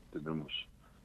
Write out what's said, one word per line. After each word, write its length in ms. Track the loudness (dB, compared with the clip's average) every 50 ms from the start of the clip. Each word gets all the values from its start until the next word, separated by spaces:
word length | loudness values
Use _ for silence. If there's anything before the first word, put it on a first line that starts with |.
| -10 -4
Tenemos 400 | -2 0 2 4 4 4 4 2 0 0 -2 -2 -8 -18 -18 -18 -18 -14 -8